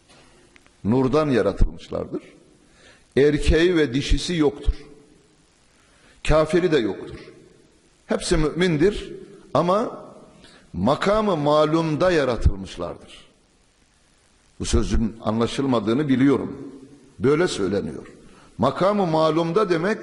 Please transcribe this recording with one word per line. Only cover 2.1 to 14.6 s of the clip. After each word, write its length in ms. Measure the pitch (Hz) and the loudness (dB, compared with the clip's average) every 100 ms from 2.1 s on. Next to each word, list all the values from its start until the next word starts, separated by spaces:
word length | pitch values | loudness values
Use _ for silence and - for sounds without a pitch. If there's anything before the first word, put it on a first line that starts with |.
| - - - _ _ _ _ - _ _ 123 | -10 -12 -20 _ _ _ _ -20 _ _ 2
Erkeği 600 | 147 147 - 165 175 165 | 2 4 2 4 4 2
ve 180 | 143 | 0
dişisi 420 | 131 - 143 - 170 | -2 0 0 0 0
yoktur. 380 | 143 - - - - - _ _ _ _ _ _ _ _ _ _ _ _ - | 0 0 -4 -4 -12 -20 _ _ _ _ _ _ _ _ _ _ _ _ 0
Kafiri 440 | 156 156 180 175 | 2 2 0 2
de 60 | 147 | 0
yoktur. 400 | 104 - - - - - - _ _ _ _ _ - | 0 -6 -12 -16 -20 -20 -20 _ _ _ _ _ -6
Hepsi 300 | 233 - 170 | -6 0 0
mümindir 760 | 151 160 185 147 190 - - - - - - | 0 0 0 2 0 0 -12 -16 -18 -20 -4
ama 500 | 143 170 202 - - - - - - - - _ | -2 2 0 -2 -10 -18 -20 -20 -20 -20 -20 _
makamı 640 | 87 107 151 196 214 214 160 | -4 0 0 2 0 0 0
malumda 760 | 147 151 151 165 160 143 185 | 2 2 4 2 0 0 2
yaratılmışlardır. 1120 | 165 127 117 113 101 92 - 82 73 - - - _ _ _ _ _ _ _ _ _ _ _ _ - | 2 0 0 0 -2 -10 -10 -12 -12 -20 -20 -20 _ _ _ _ _ _ _ _ _ _ _ _ -10